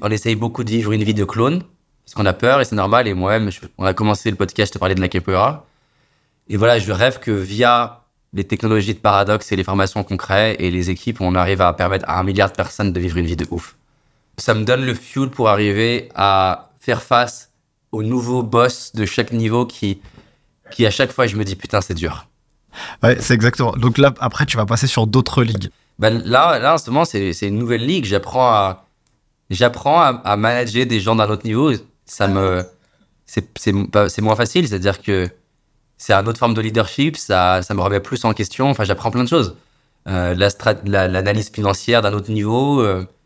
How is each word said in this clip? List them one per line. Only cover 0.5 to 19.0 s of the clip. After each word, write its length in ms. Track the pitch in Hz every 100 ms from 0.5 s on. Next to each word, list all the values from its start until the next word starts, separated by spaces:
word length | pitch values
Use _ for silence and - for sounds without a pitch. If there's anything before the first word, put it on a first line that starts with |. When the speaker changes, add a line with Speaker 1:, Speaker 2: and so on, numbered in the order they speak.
| 117
Speaker 1:
de 60 | 110
vivre 220 | 117 104
une 120 | 107
vie 100 | 107
de 120 | 104 98
clone, 380 | 113 123 175 - _ _ _ -
parce 80 |
qu'on 120 | - 101
a 80 |
peur 280 | 90 120 139
et 40 | 127
c'est 100 | 104
normal. 320 | 98 117 113
Et 60 |
moi-même, 380 | 92 92 110 104
je, 80 | - - -
on 80 | 95
a 80 |
commencé 360 | 92 107 104 117
le 80 | 98
podcast, 340 | 95 - 104
je 20 |
te 60 | -
parlais 160 | 92 92
de 60 |
la 80 | 90
capoeira. 560 | 92 87 92 113 151 - _ _ _ _ _ _ _ -
Et 80 | 104
voilà, 240 | 117 117
je 120 | 98
rêve 280 | 95 123 131
que 120 | -
via 720 | 104 95 104 120 120 120 - _ _ _
les 120 | 98 98
technologies 480 | 107 110 110 98
de 60 | 98
Paradox 520 | 104 101 101 104 -
et 60 | 95
les 60 | 92
formations 400 | 98 95 107 -
qu'on 100 | 95
crée 400 | - 98 110 -
et 140 | 90
les 180 | 90 90
équipes, 300 | 90 - 113
on 160 | 90 92
arrive 260 | 90 95
à 120 | 90
permettre 320 | 85 92 95 87
à 100 | 85
un 60 |
milliard 260 | 95 98 101
de 60 | -
personnes 380 | 90 - 101
de 60 | 87
vivre 180 | 87 82
une 80 | 82
vie 100 | 82
de 100 | 78
ouf. 240 | 85 - _ _ _ _ _ _ -
Ça 160 | -
me 100 | 107
donne 220 | 107 127 127
le 80 |
fuel 360 | 113 - 135 135
pour 200 | 127 113
arriver 580 | 101 104 101 117 120 - -
à 540 | 98 95 92 87 - _
faire 240 | - 120
face 480 | - 123 120 - - _ _ _ -
aux 120 | 110
nouveaux 380 | 107 127 120 127
boss 540 | 113 117 120 - -
de 100 | 110